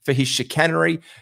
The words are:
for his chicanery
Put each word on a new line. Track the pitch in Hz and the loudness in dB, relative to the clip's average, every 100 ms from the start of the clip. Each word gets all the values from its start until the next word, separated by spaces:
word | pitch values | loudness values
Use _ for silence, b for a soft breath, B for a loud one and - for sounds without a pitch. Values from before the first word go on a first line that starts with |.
for | - | -2
his | 131 131 | 0 0
chicanery | - 120 156 160 160 165 165 B B | -2 -4 0 2 2 0 -2 B B